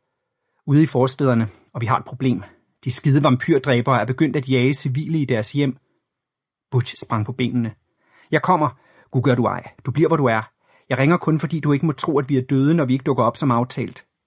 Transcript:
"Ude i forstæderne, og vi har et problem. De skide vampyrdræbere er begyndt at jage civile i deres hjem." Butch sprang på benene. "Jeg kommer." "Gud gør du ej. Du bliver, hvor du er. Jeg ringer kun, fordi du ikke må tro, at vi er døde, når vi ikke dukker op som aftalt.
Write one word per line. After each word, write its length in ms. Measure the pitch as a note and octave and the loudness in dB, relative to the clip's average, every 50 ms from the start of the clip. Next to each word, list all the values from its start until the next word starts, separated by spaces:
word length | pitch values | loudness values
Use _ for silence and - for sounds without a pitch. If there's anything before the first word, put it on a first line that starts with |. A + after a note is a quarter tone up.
| _ _ _ _ _ _ _ _ _ _ _ _ _ | _ _ _ _ _ _ _ _ _ _ _ _ _
"Ude 180 | - C#3 D3 D#3 | 2 4 4 4
i 20 | |
forstæderne, 640 | C#3 - B2+ B2+ C3 C3 - D3 C3 A#2+ A2+ A2+ G2+ - - _ _ - | 4 2 2 2 2 0 0 2 2 2 2 0 -2 -6 -12 _ _ -8
og 80 | C3 | -6
vi 40 | A#2 | -2
har 120 | A2+ C3 | 0 0
et 80 | C3 C3 | -2 -2
problem. 380 | - - - C3+ C3 A#2 G2 - - - _ _ _ _ _ - | -6 -8 -4 -2 -2 -2 -2 -4 -12 -20 _ _ _ _ _ -8
De 80 | C3 | -6
skide 320 | B2 - - D3 C3+ D3+ C#3+ | -6 -2 0 2 2 4 4
vampyrdræbere 800 | D3+ B2+ B2+ - - D#3+ C3+ - D3 B2+ A#2+ A#2 C#3+ C3 A2+ | 4 2 2 2 0 0 0 2 2 0 2 2 2 0 0
er 40 | G#2+ | 0
begyndt 300 | A#2+ B2+ - D#3+ C#3+ - | -2 -2 0 0 0 0
at 140 | D#3 B2+ C3 | -2 -2 0
jage 240 | C3 B2+ B2 C3+ D3 | 0 2 2 2 0
civile 480 | - - D3 B2 C#3+ D#3 - E3 D#3 | -2 -4 -4 -4 -4 -4 -2 -2 -2
i 40 | C#3+ | -2
deres 260 | B2+ B2+ A2 G#2 - | 0 -2 -2 -4 -4
hjem." 260 | - C#3+ C#3+ C3 C3 - _ _ _ _ _ _ _ _ _ _ _ _ _ _ _ _ _ _ | -2 -2 -2 -2 -2 -6 _ _ _ _ _ _ _ _ _ _ _ _ _ _ _ _ _ _
Butch 240 | - B2 B2 - - - - | -2 -2 -2 -2 -6 -12 -8
sprang 200 | - B2 A2 G#2 | -6 -4 -4 -4
på 60 | - | -4
benene. 440 | B2+ - B2+ A#2 B2+ B2 A2+ A2 - _ _ _ _ _ _ _ _ _ _ _ | -4 -4 -4 -2 -2 -2 -4 -4 -8 _ _ _ _ _ _ _ _ _ _ _
"Jeg 100 | - D3+ | -4 -2
kommer." 380 | - - F3+ D#3+ D3+ B2+ - _ _ _ _ _ _ _ | 0 0 0 2 0 -2 -4 _ _ _ _ _ _ _
"Gud 100 | - C3 | -2 0
gør 140 | A#2+ C#3 B2 | 2 2 2
du 80 | A#2+ A#2 | 2 0
ej. 300 | G2+ F#2+ F2+ - - - - - | -2 -2 -4 -8 -14 -20 -12 -10
Du 60 | C3 | -4
bliver, 160 | A#2 D3 E3 | 0 0 2
hvor 100 | D3+ E3 | 2 2
du 80 | D3+ C#3 | 2 2
er. 260 | A#2+ A2+ A2 G#2+ - _ _ _ _ _ _ _ - | 2 2 0 -2 -6 _ _ _ _ _ _ _ -4
Jeg 80 | C3 | -2
ringer 200 | A#2+ C3+ D3 F3 | 2 2 4 2
kun, 220 | F3 - E3 D#3 D3+ | 2 2 0 0 0
fordi 200 | - D3 E3 D#3 | -2 -4 -4 -2
du 120 | C#3+ D3 | 0 0
ikke 140 | C#3+ C#3 - | 0 0 0
må 60 | D#3+ | -2
tro, 280 | C#3+ - - - D3+ C#3+ | -2 -2 -2 -2 0 0
at 100 | C3+ C3 | 0 0
vi 80 | C#3+ | 0
er 40 | C3 | -2
døde, 320 | B2+ - C#3+ C3 C3+ D3 E3 | 0 0 0 2 2 2 2
når 120 | E3+ C#3+ | 2 2
vi 80 | B2 B2+ | 0 0
ikke 100 | C3 B2+ | 0 0
dukker 200 | D3+ C3 A#2 A#2 | 0 0 2 2
op 140 | A#2 - | 0 0
som 140 | - D#3 C#3 | 0 0 0
aftalt. 560 | A#2+ A#2 B2 B2 - - A#2 - - - - _ _ _ _ | 2 2 0 -2 -4 -8 -8 -8 -10 -16 -20 _ _ _ _